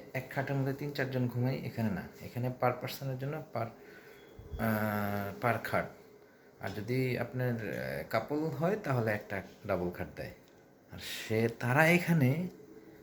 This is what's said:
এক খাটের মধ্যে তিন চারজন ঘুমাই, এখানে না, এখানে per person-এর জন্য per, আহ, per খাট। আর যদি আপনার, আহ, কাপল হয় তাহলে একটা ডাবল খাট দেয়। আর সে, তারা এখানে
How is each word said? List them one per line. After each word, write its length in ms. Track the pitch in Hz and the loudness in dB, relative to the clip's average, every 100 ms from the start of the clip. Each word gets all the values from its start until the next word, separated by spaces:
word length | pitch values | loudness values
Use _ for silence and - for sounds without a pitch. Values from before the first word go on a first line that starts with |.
| - | -4
এক 140 | 135 - | -8 -4
খাটের 260 | - 131 139 | -4 0 0
মধ্যে 180 | 135 | 0
তিন 180 | 135 147 | -2 -4
চারজন 360 | 143 127 127 123 | -2 -2 0 0
ঘুমাই, 300 | 123 127 143 | 2 0 0
এখানে 320 | 123 117 110 | -4 0 0
না, 120 | 87 - - | 0 -4 -12
এখানে 260 | - 120 127 | -10 -4 -4
per 220 | 123 123 | 2 2
person-এর 500 | 120 131 - 135 127 | 2 -4 -6 -6 -4
জন্য 240 | 135 156 143 | -4 -6 -6
per, 120 | 117 117 - - - - - - - - - | -6 -6 -8 -18 -20 -20 -20 -20 -18 -10 -2
আহ, 720 | 113 107 107 104 101 101 101 95 | 0 2 2 0 0 -2 -4 0
per 180 | 120 110 | 2 2
খাট। 220 | - 95 - - - - - - - - | 2 0 0 -6 -20 -20 -20 -20 -20 -10
আর 100 | 101 98 | -8 -6
যদি 420 | 104 127 131 117 | -2 0 0 0
আপনার, 360 | 120 127 127 | -2 -2 0
আহ, 500 | 117 104 60 65 71 - | 0 -2 -4 -4 -4 -2
কাপল 280 | 113 - 147 | -2 0 -2
হয় 380 | 156 131 170 214 | -2 0 0 2
তাহলে 280 | 156 127 110 | 2 2 4
একটা 300 | 107 - 98 - - 98 | 0 -2 -6 -6 -8 -2
ডাবল 240 | 92 90 | 0 0
খাট 160 | 87 80 - | -2 -6 -8
দেয়। 180 | 67 - - - - - - | -10 -12 -20 -20 -20 -20 -18
আর 80 | - | -12
সে, 500 | - - - 110 113 - | -8 -8 0 2 2 2
তারা 280 | 120 135 160 | 4 6 8
এখানে 600 | 175 175 165 127 151 180 - - - - - | 8 6 6 6 4 -2 -8 -18 -20 -20 -20